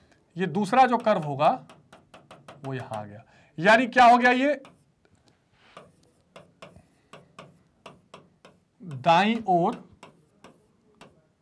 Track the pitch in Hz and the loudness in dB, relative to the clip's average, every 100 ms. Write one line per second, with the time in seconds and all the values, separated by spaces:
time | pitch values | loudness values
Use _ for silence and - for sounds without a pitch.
0 | _ _ _ 165 185 156 208 247 254 233 | _ _ _ -10 -8 -6 -2 2 2 0
1 | 220 202 151 135 156 254 - - _ - | -2 -2 -4 -2 -2 -2 -8 -20 _ -20
2 | _ - _ - - - 135 131 117 110 | _ -20 _ -20 -20 -18 -12 -12 -12 -14
3 | 104 101 - _ _ - 175 226 254 247 | -14 -20 -20 _ _ -4 2 2 2 4
4 | 240 240 247 247 269 277 - _ _ _ | 6 6 4 0 -2 -4 -8 _ _ _
5 | _ _ _ _ _ _ _ - - _ | _ _ _ _ _ _ _ -20 -20 _
6 | _ _ _ - - _ - - _ _ | _ _ _ -20 -20 _ -20 -20 _ _
7 | _ - _ - - _ _ _ - - | _ -20 _ -20 -20 _ _ _ -20 -20
8 | _ - _ _ _ _ _ _ 185 135 | _ -20 _ _ _ _ _ _ -16 -6
9 | 170 165 208 233 214 180 175 - - _ | 2 2 2 -2 -2 -2 -2 -6 -14 _
10 | - _ _ _ - _ _ _ _ _ | -20 _ _ _ -20 _ _ _ _ _
11 | - _ _ _ | -20 _ _ _